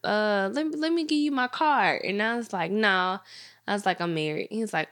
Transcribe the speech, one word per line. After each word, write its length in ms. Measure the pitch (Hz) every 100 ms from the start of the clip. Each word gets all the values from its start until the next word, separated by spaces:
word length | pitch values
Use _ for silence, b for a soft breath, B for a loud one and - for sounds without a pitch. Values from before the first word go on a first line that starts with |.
Uh, 480 | - 208 214 202 190
let 140 | 254 311
me, 100 | 302
let 160 | 311
me 120 | 339
give 140 | 302 302
you 120 | 294
my 160 | 269 247
card." 540 | - 311 269 185 139
And 160 | - 202
I 140 | 220 240
was 160 | 226
like, 180 | 190 165
"No." 500 | 208 214 190 185 196 B B B B -
I 60 |
was 140 | 202 202
like, 140 | 175
"I'm 140 | 175
married." 340 | 160 156 151 -
He 100 | 214
was 120 | 220
like, 160 | 165 156